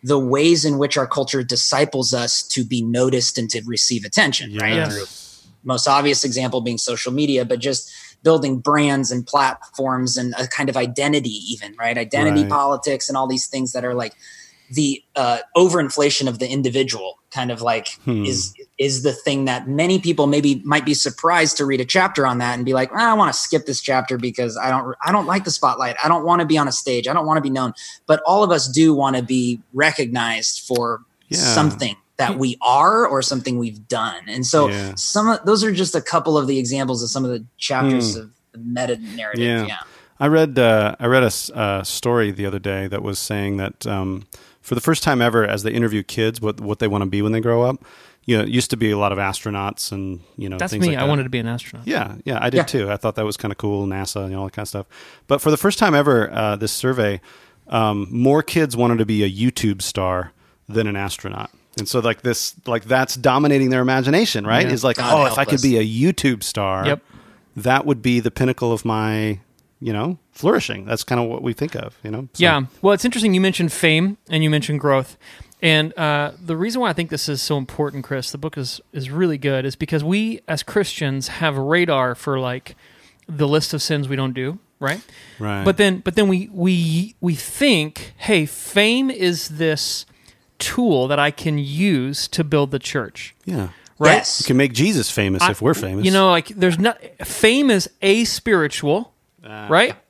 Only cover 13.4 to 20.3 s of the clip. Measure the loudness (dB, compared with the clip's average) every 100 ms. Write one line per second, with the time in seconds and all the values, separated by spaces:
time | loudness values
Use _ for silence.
13.4 | -4 -4 -4 -4 -4 -4 -6 -10 -20 -20
14.4 | -20 _ _ -2 0 -2 _ -2 0 0
15.4 | 0 4 4 4 0 2 2 2 -2 -2
16.4 | -4 -2 0 0 0 -2 -8 -12 _ -6
17.4 | -6 -2 0 -2 -4 -8 -2 -2 0 -2
18.4 | -6 -10 -20 -2 0 2 -2 0 -2 0
19.4 | 0 -2 -2 0 2 2 2 2 4